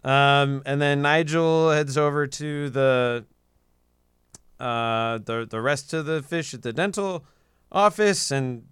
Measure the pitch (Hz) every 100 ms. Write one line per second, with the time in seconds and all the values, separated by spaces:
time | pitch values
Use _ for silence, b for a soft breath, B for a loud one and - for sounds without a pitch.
0 | 131 139 143 143 139 139 139 139 143 143
1 | 143 160 156 165 165 160 160 151 147 135
2 | 147 147 143 143 151 147 143 127 135 127
3 | 123 120 107 _ _ _ _ _ _ _
4 | _ _ _ - _ _ 127 117 117 113
5 | 117 113 104 113 113 110 123 143 - 160
6 | 147 160 139 170 156 123 120 117 196 202
7 | 196 175 b b b b b - 208 -
8 | 208 190 - 139 131 120 -